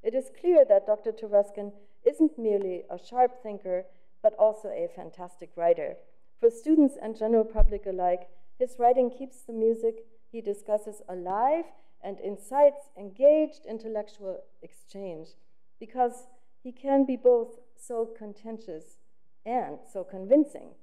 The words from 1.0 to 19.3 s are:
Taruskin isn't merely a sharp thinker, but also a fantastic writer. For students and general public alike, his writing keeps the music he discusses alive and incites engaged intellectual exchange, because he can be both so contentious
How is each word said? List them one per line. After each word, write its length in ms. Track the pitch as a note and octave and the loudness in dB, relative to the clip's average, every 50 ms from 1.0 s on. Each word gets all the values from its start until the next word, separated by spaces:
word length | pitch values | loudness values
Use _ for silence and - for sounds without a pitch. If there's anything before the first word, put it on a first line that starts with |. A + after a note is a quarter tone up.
| - A3+ A3 | -2 -10 -10
Taruskin 580 | A3 A3+ G#3 G3+ G3+ G3+ G3+ G3+ G#3 G3+ G3+ G3+ - - - - - - | -8 -10 0 2 2 2 2 -6 -12 -12 -12 -12 -18 -20 -20 -20 -2 -2
isn't 340 | A#4 - - D#4+ D4+ D#4 | -2 2 2 0 0 0
merely 460 | - A3+ A3 G#3 G3+ G3+ F#3 F3+ F3 - - | -2 -2 0 0 0 -2 -4 -8 -8 -10 -12
a 80 | F#3 | -14
sharp 440 | F3 - - A#3 B3 B3+ B3 B3 B3 | -14 -14 -8 2 2 2 2 2 -6
thinker, 440 | - A3 G#3 G3 G3 F#3+ F3+ F3+ F#3+ - - - - - - - | -14 -12 -12 -10 -8 -6 -6 -6 -6 -10 -20 -20 -20 -20 -20 -2
but 120 | - A3 G#3 | -2 -2 2
also 320 | - G#3 A3 G#3+ G#3+ - | 2 2 2 2 -2 -10
a 220 | G#3 - - E3+ E3+ - | -12 -8 -6 -8 -8 -8
fantastic 580 | F#3 E3 E3 - - F3+ F3+ - - F3 D#3+ - | -14 -18 -18 -16 -16 -18 -18 -16 -20 -20 -18 -8
writer. 400 | E3+ E3+ E3+ E3+ E3 D3+ - - - - - - - - - - - | -2 2 2 2 2 0 -10 -10 -14 -18 -20 -20 -20 -20 -20 -12 2
For 80 | - A#3 | 2 2
students 480 | A#3 A3+ - D4+ D#4+ D#4 D4 C4 - - | 2 2 -2 2 4 4 4 4 2 -4
and 140 | - A3 A3 | -12 -12 -8
general 300 | A3 A3 A3 A#3 A3+ A3 | -6 -2 2 2 2 2
public 400 | A3 A3 G#3+ G#3 - G#3 G3 - | 0 6 6 6 6 6 2 -8
alike, 440 | G3 F#3+ F3+ F3+ F3+ F3+ F3+ F#3 - - - - - - | -8 -6 -2 0 0 0 -2 -6 -16 -18 -18 -16 -16 -6
his 200 | - B3+ B3 - | -6 -6 -6 -4
writing 320 | - A#3+ A#3+ B3+ C4 B3+ A#3+ | 2 4 4 4 4 2 0
keeps 320 | B3 - C4+ B3+ - - - | -2 -10 -16 -16 -16 -20 -18
the 100 | - A#3 | -12 -6
music 520 | A3+ A3 A3+ A3+ A3+ A3+ A3+ A3 A3+ - - - - - - | -2 0 0 0 0 -2 -4 -4 -4 -18 -20 -20 -20 -20 -16
he 120 | - A3+ | -16 -12
discusses 600 | A3 - G3+ G#3 - - G#3 G#3+ G#3 A3 G3+ - - | -8 -8 -8 -8 -6 -4 -4 -4 -4 -8 -18 -18 -16
alive 580 | - F#3 F3+ F3 F3+ F#3+ G#3 A#3 C4+ D4+ E4 E4 - - - - - - - | -14 -14 -12 -8 -6 -4 -2 0 0 0 -2 -4 -10 -16 -20 -20 -20 -20 -16
and 180 | - G3 G3 - | -14 -14 -14 -10
incites 680 | - G3 G#3 G3 - - C4 C#4 D4 C#4+ C#4+ C#4+ - - - | -10 -12 -12 -12 -14 -6 2 4 4 4 4 2 -20 -20 -20
engaged 680 | - G3+ G3+ F#3+ G3+ C4 D4 D4+ D#4 D#4 D4+ D4+ - - | -18 -18 -18 -6 4 6 6 6 6 2 -2 -4 -16 -16
intellectual 800 | - A3 A3 A3 A3 A3 G#3 G#3 G#3 - - G3+ F#3+ F3+ - - - - - | -14 -14 -12 -12 -8 -8 -8 -10 -10 -16 -16 -14 -12 -12 -12 -16 -20 -20 -20
exchange, 760 | - E3+ - - - - - G3 G3 F#3+ E3+ D#3 D#3+ D#3+ - - - - - - - - - - | -20 -20 -20 -20 -20 -20 -18 -14 -14 -14 -14 -14 -16 -20 -20 -20 -20 -20 -20 -20 -20 -20 -20 -20
because 480 | A#3 A3 - B3+ B3 A#3+ A#3 - - - - - - - - - | -20 -14 -2 -2 -2 -2 -2 -8 -20 -20 -20 -20 -20 -20 -20 -18
he 120 | - B3+ B3 | -18 -18 -18
can 320 | - - C#4 C#4 C#4 C#4 | -10 -2 0 2 2 2
be 100 | C4 B3+ | 2 -2
both 440 | A#3+ - B3 B3 A#3 A#3 A#3 - - - - - | 2 4 4 4 4 0 -4 -12 -20 -20 -20 -20
so 280 | - - - B3 A3+ A#3 | -20 -14 -10 -6 -6 -6
contentious 920 | A3+ A3+ - A3 G#3 G3+ - - A3+ A3+ A3 A3 - E3 D#3 D#3+ - - - - - - - - - | -6 -8 -18 -18 -18 -18 -18 -16 -16 -16 -14 -14 -14 -16 -16 -16 -20 -20 -20 -20 -20 -20 -20 -20 -20